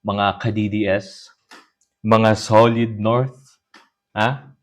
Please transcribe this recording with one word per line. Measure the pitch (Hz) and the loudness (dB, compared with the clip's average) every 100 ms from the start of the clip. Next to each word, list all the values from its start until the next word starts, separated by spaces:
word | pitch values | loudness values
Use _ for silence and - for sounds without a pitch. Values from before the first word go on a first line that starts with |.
| 101 | -6
Mga | 101 101 - | -2 -2 -2
ka-D | 123 110 104 | -6 -4 -4
D | 104 101 | -4 -2
S, | 101 - - - _ _ - _ _ _ _ 107 | -2 -6 -20 -20 _ _ -20 _ _ _ _ 2
mga | 110 110 107 | 4 4 0
solid | - 110 117 113 117 104 | 2 4 4 2 -4 -4
North, | 110 120 131 - _ _ _ - _ _ _ | -2 -2 -4 -10 _ _ _ -20 _ _ _
ha? | 104 113 135 - _ | -2 -2 -2 -16 _